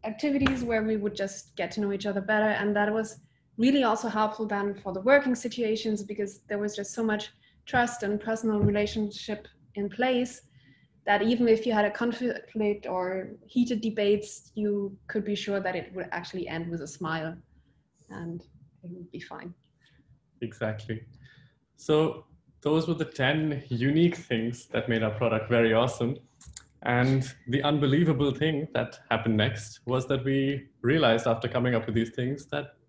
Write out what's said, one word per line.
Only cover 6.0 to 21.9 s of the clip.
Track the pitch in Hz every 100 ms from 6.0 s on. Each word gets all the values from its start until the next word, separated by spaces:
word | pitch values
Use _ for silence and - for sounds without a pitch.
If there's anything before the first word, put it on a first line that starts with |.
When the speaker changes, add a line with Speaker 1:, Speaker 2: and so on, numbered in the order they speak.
Speaker 1:
because | 202 208 202 - _
there | 208
was | 208 208
just | -
so | -
much | 226 208 - _ _ _
trust | - 247 240 240
and | 202 208
personal | 226 226 226 208
relationship | 202 202 208 220 208 202 - 208 - _ _ -
in | 202
place | 202 254 247 247 - _ _ _ _ _ _
that | - 208
even | 220 240 240
if | 220 240
you |
had | 214
a | 208
conflict | 208 240 233 247 - - 220 208 208 -
or | 185 185 190 185 -
heated | - 254 240 226
debates, | 220 220 202 208 208 - -
you | - 208 208 202 196 _
could | 214
be | 208
sure | 202 - 202
that | 185
it | 185 -
would | 185 175
actually | 175 175 190 -
end | 165 170
with | 170
a | 147
smile | - 160 160 160 175 - _ _ _ _ _ _
and | 190 170 170 - - - _
it | 175
would | 180 175
be | -
fine. | - - 175 175 _ _ _ _ _ _ _ _
Speaker 2:
Exactly. | 120 - 110 107 - 110 - - - - - _ _ _
So | -